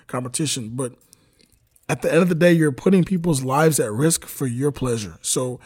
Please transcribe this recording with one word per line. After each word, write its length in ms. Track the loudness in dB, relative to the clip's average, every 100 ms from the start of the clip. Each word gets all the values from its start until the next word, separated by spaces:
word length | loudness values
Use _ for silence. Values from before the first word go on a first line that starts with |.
| -10
competition, 640 | -8 -6 -6 -4 -6 -8
but 200 | -8 -8 -10 _ _ _ _ _ _ _ _ -8
at 120 | -4
the 100 | 0
end 100 | 2
of 80 | 2
the 60 | 4
day, 160 | 4
you're 200 | 6 2
putting 320 | 0 4 4
people's 400 | 4 0 0 -2
lives 360 | 0 2 2 2
at 120 | 0
risk 340 | 0 0 0 -6
for 220 | -8 -6
your 240 | -2 -4
pleasure. 460 | -2 -4 -4 -6 -10
So 380 | -6 -4 -4 -8